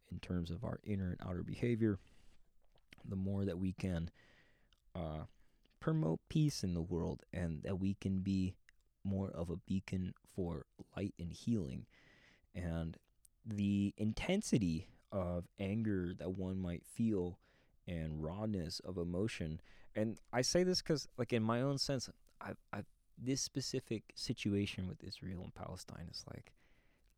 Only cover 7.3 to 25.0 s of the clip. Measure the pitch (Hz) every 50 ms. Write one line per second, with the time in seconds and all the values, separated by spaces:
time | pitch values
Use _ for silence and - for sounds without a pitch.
7.3 | - 90 87 85 80 73 - - 98 90 95 98 101 - - 95 95 95 92 98
8.3 | 98 95 92 90 - - _ - - _ _ _ _ _ - 98 98 95 98 92
9.3 | - - 85 85 85 92 - - 92 98 - - 95 92 90 90 - - _ -
10.3 | - 104 90 85 82 69 - _ _ - - _ - - 98 101 - - 85 82
11.3 | 80 - - 120 120 104 80 65 64 64 117 - - - - - - - - -
12.3 | - _ _ _ - 87 82 85 82 82 82 82 - - _ _ _ _ _ -
13.3 | _ _ - 113 104 104 101 101 101 98 101 101 - - 107 107 107 - - -
14.3 | 185 208 - - - 127 98 85 80 80 - - - - _ - - 98 90 87
15.3 | 87 87 85 - _ - 98 95 104 113 110 107 101 92 90 87 92 - 76 90
16.3 | 95 98 92 92 95 95 92 87 85 - - - - - 117 113 104 92 87 90
17.3 | 87 - _ _ _ _ _ _ _ _ - - 87 82 80 78 76 76 78 78
18.3 | 87 104 110 110 104 92 80 85 - - - - 92 90 85 87 87 90 107 110
19.3 | - - 87 78 80 80 - - - - - - - 107 110 113 101 - - -
20.3 | - 123 123 - - 175 185 185 180 - - - 160 135 - - - - 117 -
21.3 | 123 113 110 110 117 120 131 139 143 135 - - 139 123 - - - - - -
22.3 | - - - - 175 - - - - 208 - - - _ _ _ - - 120 127
23.3 | 139 131 - - - 139 - - - 131 - - 117 104 - - - - - -
24.3 | 117 - - 107 101 101 101 - - - 92 90 - -